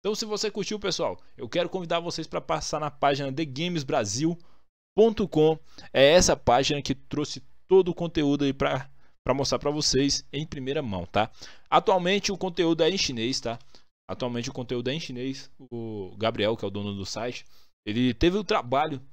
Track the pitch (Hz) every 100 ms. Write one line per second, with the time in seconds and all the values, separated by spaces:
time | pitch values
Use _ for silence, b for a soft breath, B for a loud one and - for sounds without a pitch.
0 | 196 208 220 208 214 208 190 214 196 165
1 | 139 90 b - 120 165 175 185 170 170
2 | 170 165 160 170 - 160 - 156 147 -
3 | 143 139 139 135 160 127 175 170 135 147
4 | 107 107 160 170 b b b _ _ -
5 | 226 214 208 - 156 160 B B B 131
6 | 139 175 180 147 - 120 139 147 - 135
7 | - 143 147 - - - - 190 180 170
8 | 170 165 147 143 139 135 143 139 135 -
9 | - - - 131 135 123 143 151 147 131
10 | 143 135 - 139 160 151 131 143 135 95
11 | 85 101 110 B B B B 170 175 190
12 | 175 202 190 190 185 170 170 165 160 190
13 | - 123 113 135 117 117 b b b _
14 | - 92 127 120 120 135 120 123 123 151
15 | 160 123 131 135 - - 135 117 113 107
16 | 92 101 110 113 104 117 101 98 101 101
17 | 95 - 117 120 - b b _ - 107
18 | 127 117 175 190 208 208 120 131 156 139
19 | -